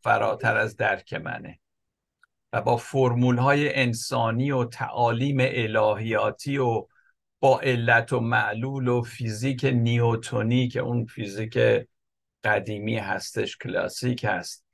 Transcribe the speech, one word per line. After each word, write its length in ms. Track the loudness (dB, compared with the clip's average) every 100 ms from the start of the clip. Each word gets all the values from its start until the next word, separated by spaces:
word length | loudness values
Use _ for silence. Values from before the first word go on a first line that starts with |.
فراتر 560 | 2 2 2 0 0 0
از 180 | 0 0
درک 380 | -2 -2 -6
منه 460 | -10 -8 -10 -12 -18 _ _ _ _ _ _ _ _ _
و 80 | -2
با 160 | 0 0
فرمول‌های 960 | 0 2 2 4 2 4 2 2 2 2
انسانی 760 | 0 0 -4 -2 0 0 0
و 140 | 0 -2
تعالیم 720 | -4 -6 0 2 2 0 2
الهیاتی 1160 | 2 0 0 2 2 2 0 0 0 -2 -6 0
و 300 | 0 0 -4 _ _ _ _ _
با 200 | 2 4
علت 540 | 2 0 4 4 4
و 60 | -2
معلول 680 | 0 0 0 -4 -6 -2 0
و 140 | 0
فیزیک 640 | -2 -8 -8 -4 -4 -2 0
نیوتونی 1000 | 2 2 4 2 2 -2 -2 2 2 2
که 120 | -2
اون 260 | -2 -2 -4
فیزیک 540 | -8 -8 -6 -4 2 4 4 0 _ _ _ _ _
قدیمی 520 | 0 0 -2 -6 -4 -4
هستش، 600 | -4 -6 -6 -4 -4 -6
کلاسیک 680 | -6 -4 -4 -4 -4 -2
هست 420 | -2 -4 -6 -16 _